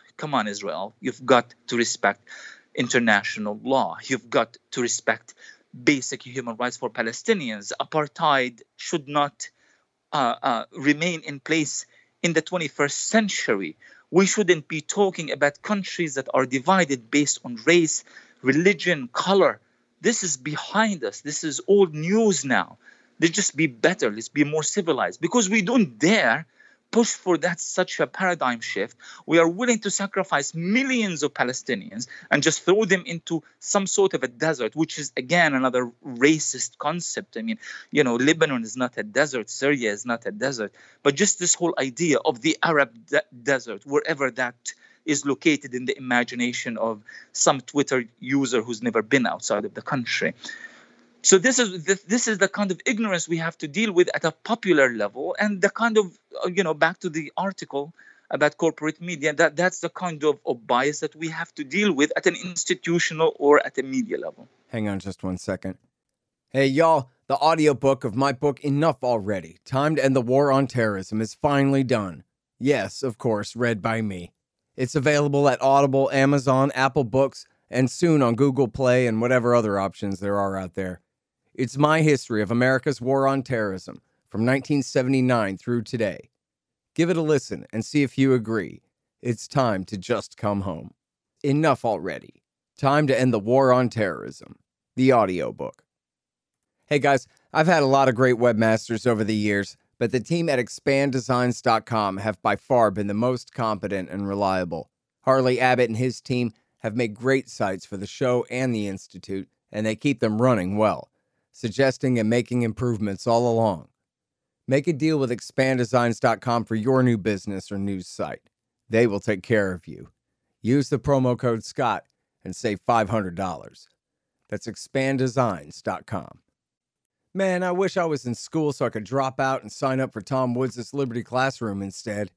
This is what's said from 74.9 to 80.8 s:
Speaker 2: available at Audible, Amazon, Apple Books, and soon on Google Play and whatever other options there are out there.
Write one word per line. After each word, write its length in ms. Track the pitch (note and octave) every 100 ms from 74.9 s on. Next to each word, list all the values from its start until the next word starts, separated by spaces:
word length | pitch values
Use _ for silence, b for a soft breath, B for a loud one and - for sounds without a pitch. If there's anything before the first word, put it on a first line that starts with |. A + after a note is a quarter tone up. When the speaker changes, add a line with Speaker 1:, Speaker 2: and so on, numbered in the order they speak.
Speaker 2:
available 540 | D3+ C3 D3 D3 C#3 C#3+
at 120 | B2+
Audible, 480 | C3+ C#3 C#3+ C3+ C3+
Amazon, 580 | C3+ C3+ C#3+ C3 C3 C#3 -
Apple 260 | C3+ D3+
Books, 420 | A#2+ C3 C#3 - - _ _
and 220 | B2 B2+
soon 320 | - E3+ D#3
on 140 | B2 A2+
Google 320 | C#3 C3 A#2+
Play 400 | - B2+ B2+ B2
and 120 | A2
whatever 320 | B2 B2+ A#2+
other 280 | A#2+ A2 G2
options 400 | G2 - G2+ F#2+
there 180 | G2+ G2+
are 180 | G2 F#2+
out 200 | F#2
there. 240 | G2